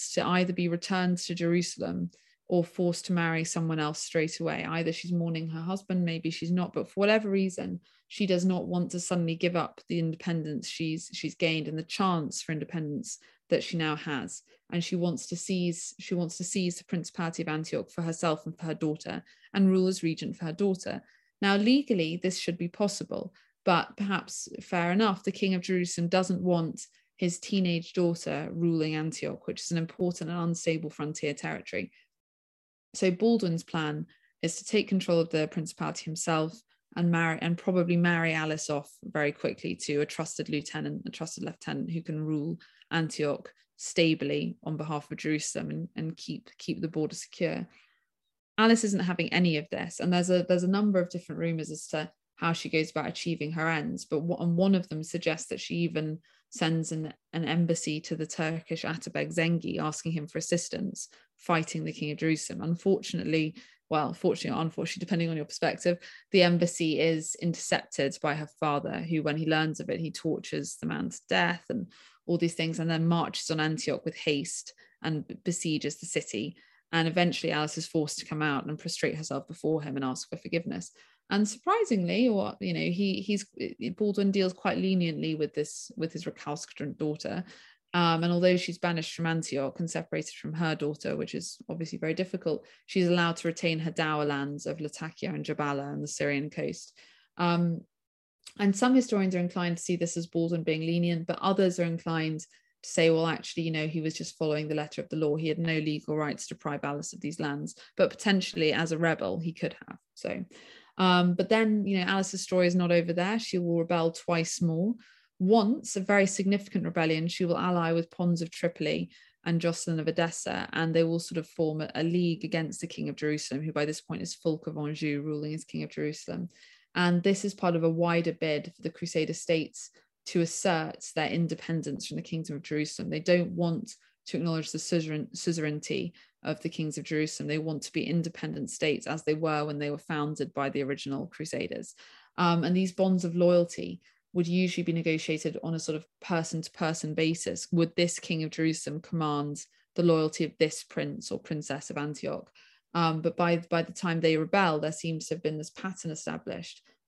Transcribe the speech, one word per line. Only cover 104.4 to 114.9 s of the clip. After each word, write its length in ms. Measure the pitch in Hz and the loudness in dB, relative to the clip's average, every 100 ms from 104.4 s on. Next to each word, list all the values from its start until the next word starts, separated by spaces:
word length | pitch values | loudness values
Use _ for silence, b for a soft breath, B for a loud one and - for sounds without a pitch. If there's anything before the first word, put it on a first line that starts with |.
| 156 151 151 | 0 0 -2
the 60 | |
letter 260 | 156 151 - | -4 -4 -6
of 80 | - | -4
the 80 | 156 | 0
law. 200 | 151 156 | 2 2
He 120 | 160 | 0
had 100 | 160 | 0
no 200 | 165 160 | 0 0
legal 380 | 156 151 - 156 | 0 -2 -2 -2
rights 320 | 151 - - | -2 -4 -8
to 60 | |
deprive 300 | - 151 143 | -8 -6 -4
Alice 300 | 143 147 160 | -4 -6 -8
of 60 | - | -8
these 180 | 143 165 | -8 -4
lands, 360 | 151 143 156 - B - | -4 -4 -8 -12 B 2
but 140 | 175 | 2
potentially 640 | - 214 196 175 165 156 | 2 2 2 2 0 2
as 180 | 123 165 | 2 0
a 60 | 160 | 2
rebel, 420 | 165 156 95 98 | 2 2 0 -2
he 140 | 165 | -4
could 200 | 165 160 - - | -4 -6 -8 -16
have. 80 | - _ | -18 _
So 300 | - - - - B B B B B | -8 -6 -6 -8 B B B B B
um, 380 | 185 180 180 | 6 6 6
but 140 | 175 190 | 4 4
then, 380 | 220 220 214 202 | 4 4 2 2
you 120 | 190 | 0
know, 60 | |
Alice's 380 | 180 196 190 185 | 2 2 0 -4
story 240 | - 185 180 | 0 4 4
is 80 | |
not 180 | 180 175 | 4 4
over 200 | 170 170 | 4 4
there. 260 | 175 185 220 | 0 0 0
She 200 | - 180 | -2 -2
will 200 | 175 170 | 2 2
rebel 340 | 170 170 165 | 2 2 2
twice 500 | 165 - 170 165 - | 0 0 0 0 0
more. 320 | 170 160 202 | 0 2 0